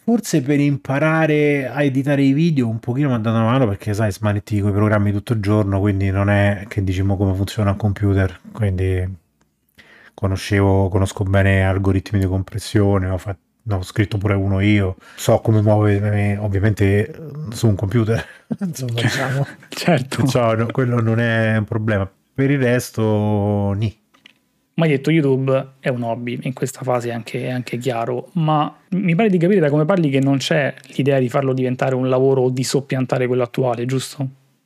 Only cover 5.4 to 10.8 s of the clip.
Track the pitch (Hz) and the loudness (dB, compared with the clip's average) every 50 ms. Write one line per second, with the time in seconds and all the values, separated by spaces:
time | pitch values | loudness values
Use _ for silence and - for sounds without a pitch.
5.4 | 98 101 104 107 104 98 98 95 101 104 98 95 98 98 95 98 98 101 104 101 | 0 2 2 2 2 2 0 0 2 0 0 0 0 0 0 2 2 2 4 4
6.4 | 101 101 101 98 101 - - 104 95 95 92 92 98 98 101 92 101 95 92 95 | 4 2 0 -2 -6 -8 -6 -4 -2 -2 0 0 0 0 0 2 0 0 0 0
7.4 | 98 - - 117 107 101 98 104 110 104 98 - 104 101 98 98 95 90 - - | -2 -4 -2 -2 0 0 0 0 0 -2 -2 0 0 2 2 2 2 0 -2 -8
8.4 | - - - - 107 98 92 90 95 92 92 92 92 92 95 - _ _ _ _ | -20 -12 -6 -4 -2 -2 -2 -2 -2 -2 -2 -2 -4 -6 -8 -12 _ _ _ _
9.4 | _ _ _ _ _ _ _ - - - - - - - - - - 95 95 95 | _ _ _ _ _ _ _ -20 -20 -20 -20 -20 -20 -20 -10 -4 -2 -2 -2 -2
10.4 | - - 104 101 98 98 95 95 | -2 0 2 4 4 4 4 2